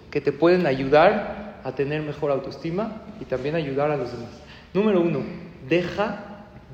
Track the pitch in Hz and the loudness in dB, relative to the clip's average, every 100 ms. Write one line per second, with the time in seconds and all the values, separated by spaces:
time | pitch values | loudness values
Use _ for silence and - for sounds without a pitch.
0 | - 147 143 139 165 180 160 135 135 147 | -6 -2 -2 4 6 6 4 0 6 8
1 | 180 214 - - - - 131 131 139 151 | 8 4 -2 -8 -12 -12 -6 -4 -2 -2
2 | 151 139 147 135 135 - 165 175 226 202 | -4 -4 -2 -2 -4 -8 -6 -4 -4 -8
3 | - - - 127 139 165 143 135 147 143 | -14 -12 -6 -4 -2 -2 -2 0 0 0
4 | 120 120 113 - - - - 175 214 185 | -4 -8 -12 -16 -20 -20 -4 0 4 4
5 | 170 143 107 - - - 131 170 175 196 | 4 0 -4 -10 -14 -10 0 0 0 -2
6 | 220 - - - - - - | -2 -4 -12 -16 -18 -20 -10